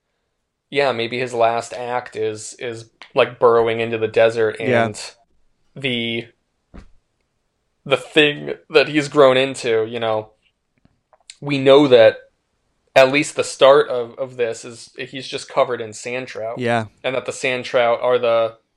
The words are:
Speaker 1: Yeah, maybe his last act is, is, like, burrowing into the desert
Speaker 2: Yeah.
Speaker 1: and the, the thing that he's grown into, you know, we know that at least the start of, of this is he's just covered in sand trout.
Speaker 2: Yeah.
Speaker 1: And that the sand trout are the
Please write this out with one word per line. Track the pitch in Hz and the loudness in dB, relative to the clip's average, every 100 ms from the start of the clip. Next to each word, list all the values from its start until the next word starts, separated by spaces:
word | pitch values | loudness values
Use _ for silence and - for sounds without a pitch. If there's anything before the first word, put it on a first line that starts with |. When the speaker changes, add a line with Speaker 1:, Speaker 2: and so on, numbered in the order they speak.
| _ _ _ _ _ _ _ | _ _ _ _ _ _ _
Speaker 1:
Yeah, | 139 139 | -4 -2
maybe | 117 117 123 | -2 -6 -6
his | 127 | -6
last | 120 113 120 113 | 0 0 0 -6
act | - 120 123 - 104 | -10 -8 -8 -8 -8
is, | 110 107 - - | -8 -8 -14 -14
is, | 127 113 113 _ - 135 | -12 -12 -18 _ -4 -2
like, | 117 127 | -2 2
burrowing | 123 117 113 113 | 4 4 2 -2
into | 117 117 | -4 -4
the | 110 | -2
desert | 113 113 117 110 107 | 2 2 2 -2 -2
Speaker 2:
Yeah. | 113 120 113 | -2 0 -2
Speaker 1:
and | 107 - - _ _ _ _ _ | -6 -16 -20 _ _ _ _ _
the, | 147 135 120 117 117 113 _ _ _ _ - - _ _ _ _ _ _ _ _ _ 147 | -8 -6 -4 -4 -6 -8 _ _ _ _ -20 -20 _ _ _ _ _ _ _ _ _ -4
the | 135 | -4
thing | - 156 147 147 143 - _ | 0 2 2 0 -10 -12 _
that | 151 139 | 2 2
he's | 151 139 | 0 0
grown | 147 135 131 | 4 4 4
into, | 135 131 123 113 110 | 0 -4 -2 -2 -2
you | 120 | -4
know, | 113 110 107 _ _ _ _ _ _ _ _ _ - _ | -4 -4 -6 _ _ _ _ _ _ _ _ _ -20 _
we | 143 139 | -6 0
know | 135 139 147 | 6 6 8
that | 120 110 - - _ _ _ _ _ _ 135 | 6 6 4 -6 _ _ _ _ _ _ 4
at | 131 | 4
least | 143 151 - | 2 -2 -4
the | - | -6
start | - 135 147 147 | 4 6 6 2
of, | 123 117 117 | -4 -8 -10
of | 131 123 | -10 -6
this | 117 113 127 | -6 -6 -14
is | 117 - - | -18 -18 -16
he's | 127 135 127 | -14 -14 -12
just | 139 - | -12 -6
covered | - 127 117 | -2 -2 -4
in | 110 | -10
sand | 107 123 127 131 | -14 -10 -10 -10
trout. | - 110 123 | -10 -10 -6
Speaker 2:
Yeah. | 120 117 107 _ | -2 -2 -4 _
Speaker 1:
And | 131 131 | -6 -6
that | - | -6
the | |
sand | - 135 127 | -6 -6 -6
trout | 117 131 117 117 | -2 0 2 0
are | 123 123 | 0 0
the | 117 117 113 - _ | 0 0 -2 -6 _